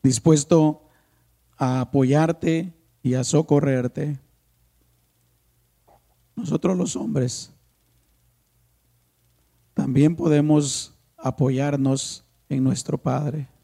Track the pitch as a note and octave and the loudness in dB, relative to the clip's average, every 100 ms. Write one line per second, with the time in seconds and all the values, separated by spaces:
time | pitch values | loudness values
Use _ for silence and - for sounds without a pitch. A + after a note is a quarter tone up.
0 | C3+ B2 E3+ D#3 C#3+ E3+ D#3 D3+ _ _ | 0 2 4 2 4 2 2 -2 _ _
1 | _ _ _ _ _ _ C3 C3 B2 C#3 | _ _ _ _ _ _ -4 -2 -2 0
2 | C3 D3 D#3+ E3 E3 E3 F3+ - _ _ | 2 2 2 0 -2 -2 -4 -14 _ _
3 | B2+ B2+ - D#3 D#3+ C#3+ C#3+ C3 B2 - | -4 -2 0 0 4 2 2 -2 -4 -6
4 | D3+ C#3 _ _ _ _ _ _ _ _ | -8 -8 _ _ _ _ _ _ _ _
5 | _ _ _ _ _ _ _ _ _ _ | _ _ _ _ _ _ _ _ _ _
6 | _ _ _ - F3+ D#3 F3 F#3 F3+ - | _ _ _ -12 -4 -2 -2 -2 -4 -4
7 | - - B2 - - _ _ _ _ _ | -4 -2 -4 -6 -16 _ _ _ _ _
8 | _ _ _ _ _ _ _ _ _ _ | _ _ _ _ _ _ _ _ _ _
9 | _ _ _ _ _ _ _ - C#3 B2+ | _ _ _ _ _ _ _ -6 -2 4
10 | D3+ E3 E3+ D3 D3+ D3+ C#3+ - - _ | 2 2 2 2 4 2 2 -6 -12 _
11 | _ _ C3 C3 C3 C3 C#3+ C#3+ C3+ C3+ | _ _ -8 -2 0 0 -2 0 0 -2
12 | - - _ _ _ C#3 C3 - - D3 | -4 -14 _ _ _ -2 0 -2 -4 -4
13 | - C3 D3 D3+ C3+ _ | -2 -4 -4 -8 -12 _